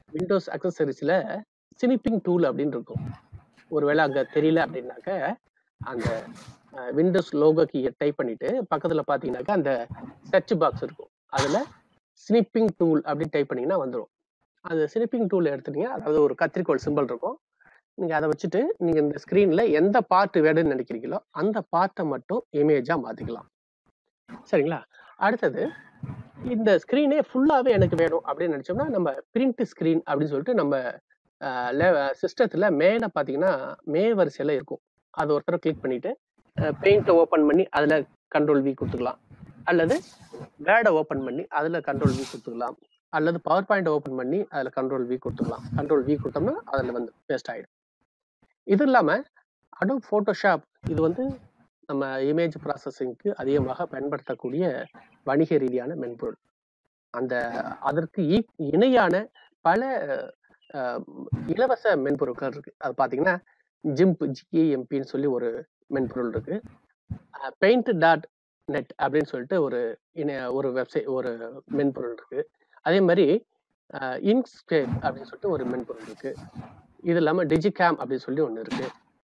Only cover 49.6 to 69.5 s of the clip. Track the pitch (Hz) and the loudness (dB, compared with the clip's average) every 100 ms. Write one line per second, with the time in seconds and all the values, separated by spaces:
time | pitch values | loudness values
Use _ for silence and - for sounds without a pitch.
49.6 | _ - 190 269 - 208 208 196 202 170 | _ -4 -2 -2 -2 -2 0 0 2 2
50.6 | - _ - 156 165 180 262 262 - _ | -2 _ -6 0 0 0 -4 -6 -14 _
51.6 | _ _ - 139 135 135 135 156 170 156 | _ _ -8 -4 -4 -2 0 0 0 -4
52.6 | 147 143 - - 127 120 202 202 135 143 | -8 -8 -8 -8 -8 -6 -6 -4 0 0
53.6 | 131 127 175 135 143 143 - 123 127 139 | 0 -4 -6 -6 -6 -6 -8 -8 -6 -2
54.6 | 180 123 123 - - _ - 139 160 156 | -2 -4 -10 -18 -20 _ -2 0 2 2
55.6 | 131 123 123 156 123 120 120 110 _ _ | 2 -2 -6 -8 -10 -8 -10 -10 _ _
56.6 | _ _ _ _ _ 120 127 123 127 - | _ _ _ _ _ -6 -4 -2 -4 -6
57.6 | - - 139 147 165 - 156 202 - - | -8 -6 -4 -2 -4 -2 2 2 0 -6
58.6 | 143 165 254 247 190 180 220 _ _ _ | -2 2 4 4 4 0 -4 _ _ _
59.6 | 165 190 262 247 147 131 - - _ _ | 0 2 0 -4 -4 -6 -8 -16 _ _
60.6 | _ 143 127 117 - - - - - 170 | _ -8 -6 -6 -10 -14 -8 -6 -4 0
61.6 | - 220 226 165 135 143 135 120 135 143 | 0 2 2 2 2 0 -2 -4 -6 -8
62.6 | - - 135 123 131 131 180 180 _ _ | -14 -10 -6 -2 -2 0 0 0 _ _
63.6 | _ _ 156 139 185 170 147 135 - 160 | _ _ -4 4 4 4 -2 -6 -4 0
64.6 | 160 135 127 139 135 143 143 123 120 120 | 2 0 -4 -6 -4 -2 0 0 -2 -6
65.6 | 120 _ - 139 127 127 120 113 135 196 | -12 _ -6 -4 -4 -4 -4 -4 -6 -8
66.6 | - _ _ _ - - _ - 135 - | -8 _ _ _ -16 -16 _ -12 -10 2
67.6 | 196 247 233 185 160 160 - _ _ _ | 4 4 2 4 4 4 0 _ _ _
68.6 | - 139 131 - 135 143 151 131 127 | -6 -6 -6 -4 0 0 0 -4 -2